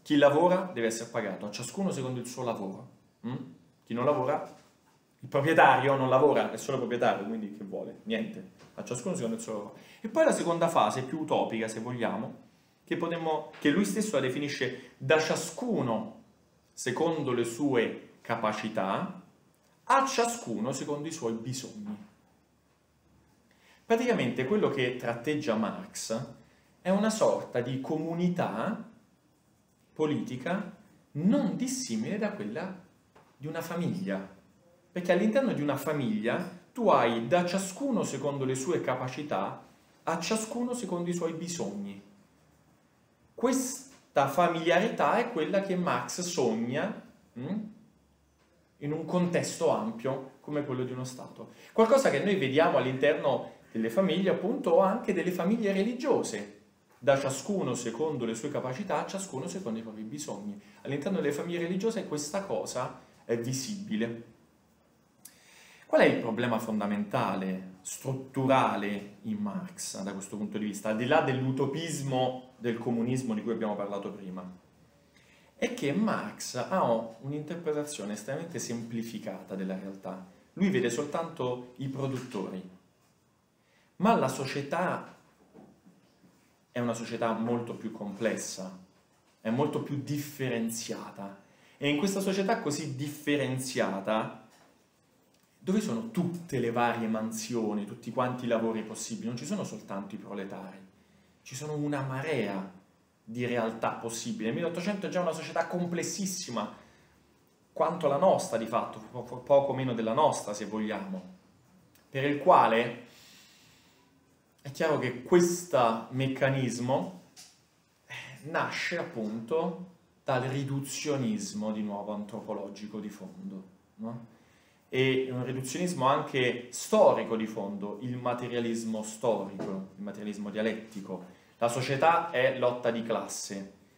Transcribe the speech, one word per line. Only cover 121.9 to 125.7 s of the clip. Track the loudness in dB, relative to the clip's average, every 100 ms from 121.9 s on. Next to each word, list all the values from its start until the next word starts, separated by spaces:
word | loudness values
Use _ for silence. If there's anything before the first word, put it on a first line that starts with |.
| -4 -6
antropologico | -6 -8 -8 -6 -6 -8 -10 -10 -8
di | -10
fondo, | -10 -16 -12 -12 -12 -14 _ _ -12
no? | -10 -10 -14 -20 _ _ _ _ -4
E | 2 2 2 0
un | -2
riduzionismo | -4 -4 -4